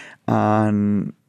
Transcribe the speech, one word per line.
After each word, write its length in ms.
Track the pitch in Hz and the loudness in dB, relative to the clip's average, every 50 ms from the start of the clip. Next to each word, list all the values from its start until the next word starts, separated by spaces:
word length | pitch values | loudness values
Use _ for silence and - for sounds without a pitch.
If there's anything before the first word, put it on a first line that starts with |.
| - - - - _ - | -20 -20 -20 -10 _ -2
And 840 | 113 110 104 107 107 107 107 107 104 104 104 104 104 101 - - - _ _ | 0 0 2 2 2 2 2 2 0 0 0 0 0 -2 -4 -6 -10 _ _